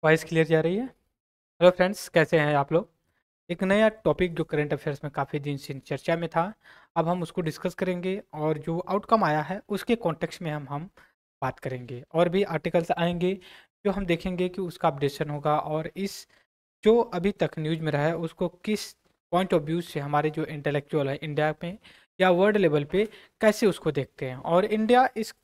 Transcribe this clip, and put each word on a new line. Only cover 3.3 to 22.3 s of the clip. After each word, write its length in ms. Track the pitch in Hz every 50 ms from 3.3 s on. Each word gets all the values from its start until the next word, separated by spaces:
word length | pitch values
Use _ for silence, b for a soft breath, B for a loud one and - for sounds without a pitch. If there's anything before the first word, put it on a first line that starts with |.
| _ _ _ _
एक 120 | 175 170 190
नया 260 | 185 196 208 220 220 214 214 _
टॉपिक 300 | 170 151 - 185 180 165
जो 100 | 156 160
करंट 280 | - - 147 147 147 151
अफेयर्स 300 | 143 - 156 143 135 -
में 60 | 147 -
काफ़ी 260 | - 139 - - 151
दिन 180 | 139 147 143
से 180 | 135 - - 139 135
चर्चा 360 | _ - 147 135 - - 170
में 120 | 165 170 160
था, 160 | - 170 165 - 220 _ b b b b b b b
अब 120 | 170 165 160
हम 140 | 180 185 170
उसको 180 | 160 - -
डिस्कस 340 | 175 160 143 - - 185 175
करेंगे 480 | - 196 185 180 175 175 185 190 208 - _ -
और 240 | 156 151 156 160 151
जो 200 | - - 165 170
आउटकम 440 | - - 190 208 - - 240 220 202
आया 160 | 160 151 151 151
है 180 | 143 185 208 - _
उसके 280 | 202 190 - - 233
कॉन्टेक्स्ट 460 | 226 - 175 156 - - 156 - - 180
में 80 | 160
हम, 160 | 151 151 143 131
हम 180 | 143 147 165 196 _ b b b b b _ _ _ _ -
बात 160 | 131 - -
करेंगे। 440 | - 143 127 123 123 117 120 120 131 _ -
और 160 | 165 175 175
भी 140 | 165 190 202
आर्टिकल्स 460 | - 165 151 _ 175 - 175 170 - -
आएंगे 420 | - 170 170 180 175 170 180 190 190 B B B B B B _ _ _
जो 60 | 202
हम 160 | 190 202 196
देखेंगे 420 | 165 214 - - 190 180 175 180 185
कि 120 | 180 - 190
उसका 260 | 175 160 - - 165
अपडेशन 420 | 147 143 143 139 139 - 160 147
होगा 280 | 147 147 143 156 147 151
और 320 | - - 151 156 160 - _
इस 300 | 175 196 196 - - - b b b b b _ _ _ _ _ _ -
जो 140 | 214 226 240
अभी 320 | 226 - - 180 170 202 202
तक 160 | _ 175 147 - -
न्यूज़ 220 | 156 151 165 160
में 120 | 160 156 147
रहा 140 | 147 147
है 100 | 156 170 160
उसको 300 | 170 160 - _ 185 170 - _ _
किस 280 | - 214 202 - - - _ _ _ _ _ _ _ -
पॉइंट 220 | 175 190 185 190
of 100 | 170 151
view 180 | 147 160 175 170
से 180 | - - 156
हमारे 300 | 139 143 147 147 147 156
जो 140 | 151 160 151
इंटेलेक्चुअल 640 | - 156 147 143 - 143 147 139 _ - 156 139 135
है 80 | 135
इंडिया 380 | 151 - 156 147 156 151 156 156 _ -
में 160 | 170 190 220 b b b b b b _ _
या 100 | 185 185